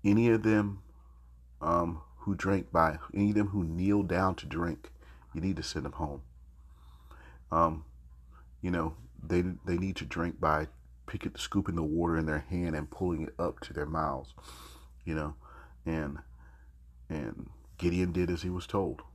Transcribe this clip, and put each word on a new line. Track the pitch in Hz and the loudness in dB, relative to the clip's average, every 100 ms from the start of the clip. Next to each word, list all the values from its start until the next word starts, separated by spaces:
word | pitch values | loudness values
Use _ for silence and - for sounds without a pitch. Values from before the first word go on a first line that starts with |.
Any | 101 104 117 | 6 6 8
of | 113 | 6
them, | 107 107 104 98 - - - - - - - - | 6 4 4 -4 -14 -20 -20 -20 -20 -20 -20 -4
um, | 80 87 85 82 - - | 2 2 2 -4 -12 -8
who | - | -4
drink | 95 95 95 - | -2 2 2 4
by, | 85 80 80 - | 4 4 2 -6
any | 98 101 | 2 4
of | 104 | 4
them | 104 | 2
who | 101 | 0
kneel | 82 82 95 104 | 0 0 2 4
down | 92 87 95 | 2 2 2
to | 85 80 | 0 -6
drink, | 82 85 78 - - - - - | -4 -2 -4 -12 -20 -20 -20 -12
you | - | -4
need | 92 85 | -2 -2
to | |
send | - 78 69 | -4 -6 -6
them | |
home." | - 76 67 - - - - - - - - - - - - - | -6 -6 -8 -14 -20 -20 -20 -20 -20 -20 -20 -20 -20 -20 -20 0
Um, | 80 82 80 - - - - - - - - | 4 4 2 -12 -20 -20 -20 -20 -20 -20 -6
you | 90 | -2
know, | 87 80 - - - | 0 0 -4 -18 -16
they, | 78 87 | 0 0
they | 90 90 90 87 | 0 -4 -2 -2
need | 95 90 | -2 -4
to | |
drink | 69 - 85 - | -6 -4 -4 0
by | 78 76 78 - - - - | 2 2 -2 -10 -20 -20 -12
picking, | - - - | -8 -8 -8
scooping | - 101 95 82 | -2 -2 -2 -2
the | |
water | 78 82 85 82 | -2 0 2 2
in | 78 | 0
their | 76 - | -2 -2
hand | 90 87 76 | -4 -2 -4
and | 76 | -6
pulling | - 90 80 | -4 -2 -2
it | 80 - | -4 -4
up | 85 - | -4 -6
to | - | -10
their | 69 76 | -8 -4
mouths, | 80 78 67 67 - - - - - - - | -2 -2 -4 -10 -18 -20 -20 -20 -20 -20 -12
you | - | -6
know, | 78 76 71 - - - - 82 | -4 -4 -8 -18 -20 -20 -10 -4
and, | 80 73 73 - - - - - - - - - | -4 -4 -8 -14 -20 -20 -20 -20 -20 -20 -20 -10
and | 78 57 - - - - - | -8 -8 -10 -16 -18 -20 -2
Gideon | 87 87 90 | 0 2 2
did | 87 90 | 0 0
as | 85 | 0
he | 90 | -2
was | 90 - | -6 -2
told. | 101 90 - - | 0 0 -6 -14